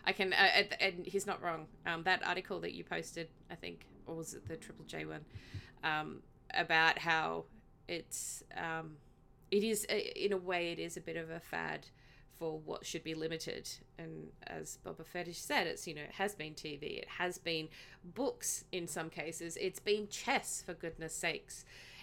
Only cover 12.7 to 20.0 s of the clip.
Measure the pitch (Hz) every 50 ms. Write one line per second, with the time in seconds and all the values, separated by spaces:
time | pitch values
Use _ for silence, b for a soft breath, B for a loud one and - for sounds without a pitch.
12.7 | 160 - - - - 165 - 156 160 156 160 160 165 160 - - - - - -
13.7 | - - - - - - 165 160 160 156 156 160 - - - - - 160 156 151
14.7 | - - - 190 - - 160 - - 175 175 175 165 - - - 294 254 180 160
15.7 | 165 - - 170 156 151 147 - - - 196 208 202 - 151 156 156 - - 156
16.7 | 147 143 - - - - - - - - 180 180 180 - - 170 165 156 156 151
17.7 | B B B B B B B 175 170 - 277 359 480 - - - - - - -
18.7 | - 180 170 170 - 175 160 165 - 170 147 165 165 - 170 170 165 - - 185
19.7 | 185 - - 202 208 214